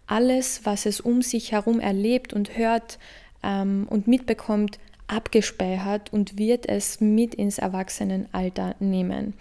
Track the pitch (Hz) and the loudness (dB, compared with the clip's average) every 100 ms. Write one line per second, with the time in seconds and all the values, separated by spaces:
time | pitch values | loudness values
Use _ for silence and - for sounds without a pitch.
0 | - 214 254 254 254 - 214 202 214 202 | -2 2 4 4 0 -2 -2 0 -2 -2
1 | 240 240 247 233 - 214 220 233 202 196 | 2 2 2 -2 -2 0 2 2 2 2
2 | 214 247 - 208 202 226 226 226 226 - | 2 2 0 -2 -2 0 2 0 -2 -14
3 | - - - - 196 196 196 196 202 214 | -20 -20 -20 -8 -4 0 0 0 0 0
4 | 202 254 254 220 - 208 208 - - - | 4 4 2 -2 0 0 0 -4 -18 -18
5 | - 214 - 220 196 - 185 185 196 208 | -6 -6 2 2 2 0 -2 -2 -2 -4
6 | 208 214 202 202 214 240 - 202 - - | -2 -2 -2 0 0 2 0 -2 -2 0
7 | 214 214 233 - 202 202 190 190 190 - | 2 4 2 0 -2 -2 -4 -4 -6 -4
8 | 196 190 202 185 185 185 185 - 196 185 | -2 -2 -4 -4 -4 -2 -4 -2 0 0
9 | 180 - 208 - | 0 -2 -6 -8